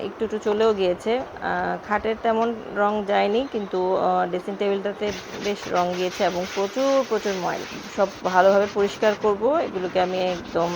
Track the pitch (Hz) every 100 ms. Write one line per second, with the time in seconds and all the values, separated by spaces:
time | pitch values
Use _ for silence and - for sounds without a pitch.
0 | 196 - 214 214 214 208 226 208 185 180
1 | 214 240 262 - 175 180 180 175 - 214
2 | 220 220 233 220 233 226 - 196 208 214
3 | 196 202 202 214 277 233 196 185 185 185
4 | 180 185 180 175 180 196 202 196 196 196
5 | 208 190 - 208 202 202 - 180 180 180
6 | 185 - 190 175 185 - 196 254 269 269
7 | 254 214 208 196 165 165 - - - -
8 | 196 - 185 185 190 196 208 208 202 -
9 | 214 208 214 202 226 311 - 185 180 185
10 | 180 185 185 180 - 170 170